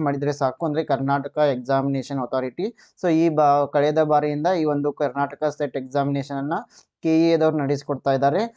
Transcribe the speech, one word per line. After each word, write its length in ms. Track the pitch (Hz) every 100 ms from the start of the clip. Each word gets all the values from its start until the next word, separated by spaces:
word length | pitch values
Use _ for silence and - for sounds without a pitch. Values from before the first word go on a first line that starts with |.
| 151
ಮಾಡಿದರೆ 260 | 143 143 143
ಸಾಕು, 220 | 135 - 165
ಅಂದರೆ 140 | 147 160
ಕರ್ನಾಟಕ 460 | - 135 139 139 - 147
ಎಕ್ಸಾಮಿನೇಷನ್ 640 | 127 233 135 135 139 123 139
ಅಥಾರಿಟಿ. 420 | 123 131 127 120 202 - _ _
So 60 | 180 160
ಈ 20 | 165 151
ಬಾ-, 80 | 147 143 143
ಕಳೆದ 280 | 147 147 151 156
ಬಾರಿಯಿಂದ 380 | 151 147 147 160 185
ಈ 40 | 156
ಒಂದು 160 | 143 143 139
ಕರ್ನಾಟಕ 500 | 143 135 139 - 151 143
ಸೆಟ್ 200 | 147 139
ಎಕ್ಸಾಮಿನೇಷನನ್ನು 760 | 131 139 139 139 135 139 143 175 247 _ _ _
ಕೆ 100 | 160 160
ಇ 40 | 165 165
ಎದವ್ರು 220 | 160 151
ನಡೆಸ್ಕೊಡ್ತಾ 500 | 139 143 - 135 - 135
ಇದ್ದಾರೆ. 240 | 139 160 226